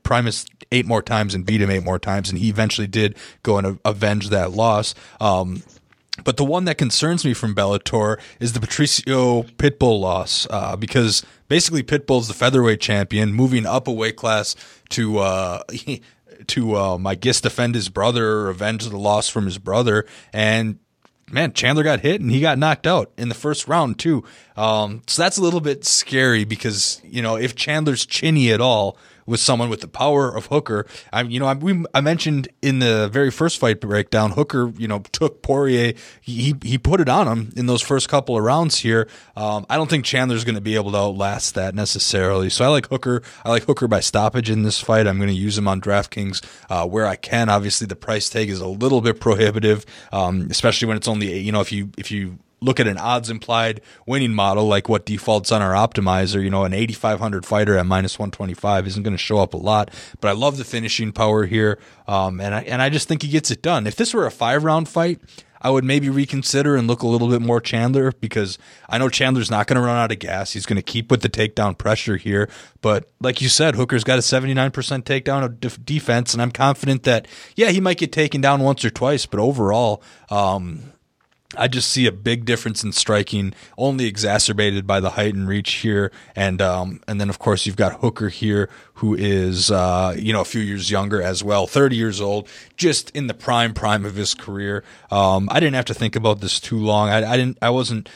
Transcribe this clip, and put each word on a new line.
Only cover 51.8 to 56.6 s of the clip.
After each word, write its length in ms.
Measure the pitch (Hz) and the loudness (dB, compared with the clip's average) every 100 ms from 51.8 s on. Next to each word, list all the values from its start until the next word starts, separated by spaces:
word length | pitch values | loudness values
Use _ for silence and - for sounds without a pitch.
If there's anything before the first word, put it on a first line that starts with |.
| 101 - | -6 -10
if 140 | - | -8
you 260 | 104 95 90 _ _ | -6 -6 -10 _ _
look 200 | 127 131 | 0 2
at 60 | 113 | 2
an 100 | 95 | 0
odds 320 | 104 123 113 | -2 -2 -2
implied 540 | 110 - 113 113 107 - - - | -8 -2 0 0 -2 -10 -16 -4
winning 260 | 135 127 | 0 0
model 340 | 107 98 98 107 | 2 2 4 4
like 220 | 101 95 | 2 2
what 160 | 107 | 0
defaults 480 | - 104 - 107 92 | 0 -4 0 0 2
on 80 | 110 | 0
our 140 | 98 | 2
optimizer, 680 | 95 117 - 95 92 95 101 | 2 2 2 2 2 0 0
you 60 | 98 | 0
know, 160 | 98 | 0